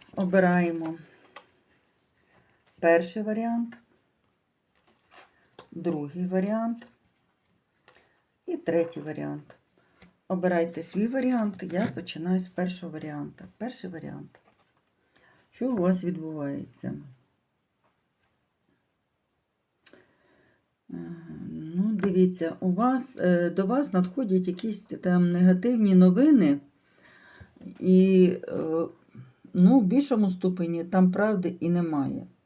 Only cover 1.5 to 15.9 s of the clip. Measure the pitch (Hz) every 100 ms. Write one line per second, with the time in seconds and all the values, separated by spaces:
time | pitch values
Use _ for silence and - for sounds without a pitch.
1.5 | _ _ _ _ _ _ _ _ _ _
2.5 | _ _ - 170 170 175 220 214 214 233
3.5 | 233 233 - _ _ _ _ _ _ _
4.5 | _ _ _ _ _ _ - - _ _
5.5 | _ - 175 170 160 147 175 180 185 196
6.5 | 220 226 233 - _ _ _ _ _ _
7.5 | _ _ _ _ _ _ _ _ _ -
8.5 | 339 - 165 165 - 151 147 147 147 -
9.5 | - _ _ _ _ - _ - 185 180
10.5 | 175 170 160 165 185 226 262 254 247 208
11.5 | 190 185 175 214 - - 151 170 185 180
12.5 | - 180 180 170 151 156 147 147 151 185
13.5 | - 226 247 185 170 147 143 143 _ _
14.5 | _ _ _ _ _ _ _ _ _ _
15.5 | - 247 240 175